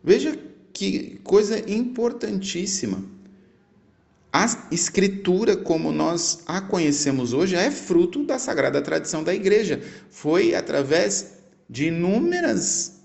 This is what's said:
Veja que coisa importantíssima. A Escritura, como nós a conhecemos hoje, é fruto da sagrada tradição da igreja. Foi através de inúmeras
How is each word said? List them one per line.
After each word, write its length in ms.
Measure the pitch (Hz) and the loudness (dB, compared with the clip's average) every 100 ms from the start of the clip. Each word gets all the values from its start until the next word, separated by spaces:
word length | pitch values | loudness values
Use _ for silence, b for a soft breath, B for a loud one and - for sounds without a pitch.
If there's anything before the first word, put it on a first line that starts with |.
Veja 360 | - 233 302 - - - - | 6 4 4 -4 -12 -20 -18
que 460 | - 196 - - - | -6 -4 -2 -6 -14
coisa 340 | - 202 208 220 - | 4 4 4 -2 -2
importantíssima. 1300 | 208 247 - 240 233 214 196 - 175 196 - 104 95 - - - b b b b b _ _ _ _ _ | -2 -2 -2 -2 -2 -4 -4 -4 -6 -4 -4 -4 -4 -8 -16 -20 b b b b b _ _ _ _ _
A 160 | 151 226 - - | 0 2 -2 -4
Escritura, 880 | 165 - - 196 196 180 185 226 190 | -4 0 2 2 2 0 2 2 0
como 360 | - 160 160 | 0 0 0
nós 500 | 151 156 170 - - - | 0 0 0 -2 -4 -6
a 140 | 180 | -6
conhecemos 720 | 196 196 156 143 143 135 123 | -2 0 2 2 0 0 0
hoje, 220 | 127 185 | 0 2
é 160 | 175 220 | 2 0
fruto 540 | - - 170 175 285 | -2 2 4 4 0
da 140 | 285 262 | -2 -2
sagrada 440 | - - 135 139 | -2 0 2 0
tradição 420 | 143 160 - 156 | 0 -2 -2 -4
da 100 | 156 | -2
igreja. 460 | 190 190 208 196 139 B B B | 0 4 2 2 -4 B B B
Foi 440 | - 147 170 113 | -6 0 2 4
através 840 | 185 165 147 139 160 208 190 - - - _ - | 0 -2 -2 2 2 2 -2 -6 -20 -20 _ -16
de 160 | 117 156 | -4 -2
inúmeras 1080 | 165 175 220 339 359 330 196 - - - - | 0 0 2 2 0 0 0 -2 -2 -6 -12